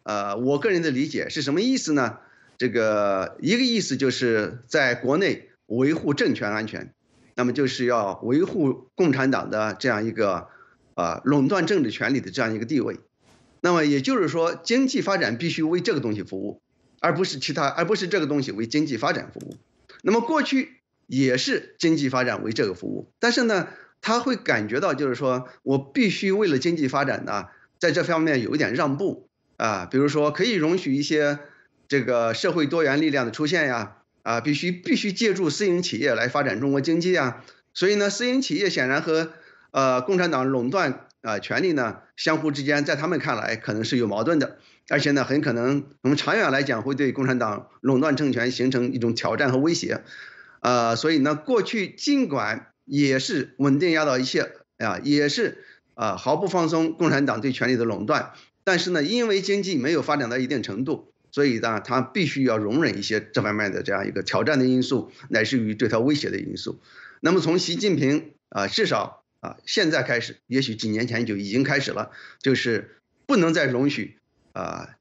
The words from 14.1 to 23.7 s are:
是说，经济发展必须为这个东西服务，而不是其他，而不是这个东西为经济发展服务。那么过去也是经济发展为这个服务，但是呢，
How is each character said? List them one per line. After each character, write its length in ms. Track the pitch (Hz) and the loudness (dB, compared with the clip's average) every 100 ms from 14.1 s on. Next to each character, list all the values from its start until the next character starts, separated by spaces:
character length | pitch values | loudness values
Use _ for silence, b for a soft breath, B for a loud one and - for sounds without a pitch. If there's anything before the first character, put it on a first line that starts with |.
| 262 | 0
是 100 | 160 | 0
说， 280 | 165 170 - | 0 -2 -2
经 320 | - 233 262 | 0 2 2
济 140 | 262 | 0
发 160 | 196 196 | 0 0
展 200 | 120 113 | 0 -2
必 120 | 170 | -2
须 140 | - | -2
为 180 | 156 175 | 0 0
这 120 | 202 | 0
个 60 | 160 | -2
东 140 | 120 | -2
西 80 | 107 | -4
服 160 | 87 95 | -6 -8
务， 240 | 101 - _ _ _ _ | -8 -10 _ _ _ _
而 160 | 170 156 | -2 0
不 80 | |
是 160 | 185 143 | -2 -4
其 140 | - | -6
他， 140 | 151 143 | -2 -2
而 180 | - 170 | 0 0
不 100 | 208 | 0
是 120 | 180 | 0
这 120 | 196 | 0
个 80 | 147 | 0
东 140 | 147 | 0
西 80 | 127 | -2
为 160 | 95 113 | -4 -2
经 180 | 147 151 | 0 0
济 120 | 117 | 0
发 140 | 139 | -2
展 180 | 151 - | -2 -6
服 60 | - | -14
务。 180 | - - _ _ - B | -16 -18 _ _ -20 B
那 80 | - | 0
么 100 | 226 | 2
过 220 | 320 311 | 2 0
去 340 | - 269 - - _ _ - | 0 0 -2 -8 _ _ -6
也 300 | 131 135 131 | 0 2 2
是 380 | 151 - - - | 0 -4 -6 -2
经 180 | 170 160 | 2 2
济 120 | 139 | 2
发 140 | 131 | 0
展 200 | 123 101 | 0 -2
为 80 | 101 | -4
这 160 | 113 110 | -2 -2
个 80 | 90 | -4
服 120 | 104 | -6
务， 240 | 104 107 _ | -8 -10 _
但 120 | 233 | 0
是 120 | 233 | 2
呢， 240 | 233 196 - | 2 2 -2